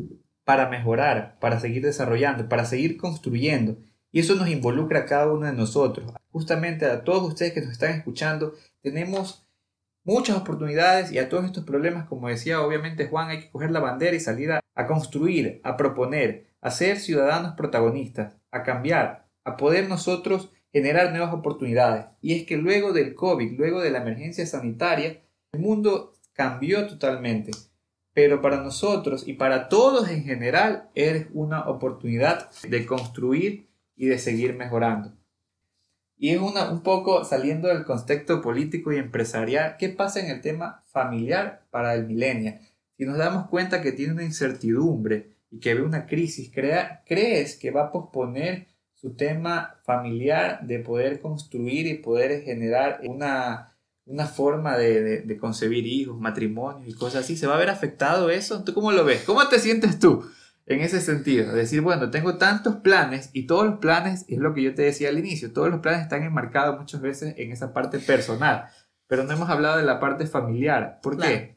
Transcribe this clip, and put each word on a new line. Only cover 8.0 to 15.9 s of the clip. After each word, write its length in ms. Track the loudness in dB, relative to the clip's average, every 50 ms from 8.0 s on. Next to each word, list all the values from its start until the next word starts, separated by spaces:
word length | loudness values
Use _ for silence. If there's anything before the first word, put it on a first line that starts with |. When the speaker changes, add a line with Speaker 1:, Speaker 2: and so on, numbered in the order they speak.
| -6 -8 -8 -4 -2 -2 -2 -2 -4 -6 -8 -10 -20 _ _ _ -8
Speaker 1:
tenemos 640 | -6 -4 -4 -4 -4 -4 -4 -6 -6 -10 -16 _ _ _ _ _ _ _ _ _ _ _ _ _
muchas 340 | 0 2 2 2 2 0 0
oportunidades 760 | 0 -2 -4 -4 -4 -2 2 4 6 6 6 4 2 0
y 60 | -2 -2
a 100 | -2 0
todos 180 | 0 -2 -2
estos 180 | -2 -4 -6 -6
problemas, 440 | -2 -2 0 0 0 -2 -4 -6 -8
como 220 | -10 -8 -6 -6
decía, 320 | -6 -4 -4 -2 -2 0
obviamente, 460 | 0 0 0 -2 -4 -4 -4 -4 -4 -2
Juan, 220 | -2 -4 -4 -4
hay 100 | -6 -8
que 100 | -10 -12
coger 220 | -8 -4 -2 -2
la 80 | 0 0
bandera 360 | 0 -2 0 0 0 0 0
y 40 | 0
salir 320 | 0 -2 -4 -2 -2 -2
a, 100 | -2 -2 -4 _ _
a 100 | -4 -2
construir, 760 | 0 0 0 -2 -2 -2 0 0 2 2 2 0 0 -4 -6 -6
a 140 | -4 -2 0
proponer, 680 | 0 0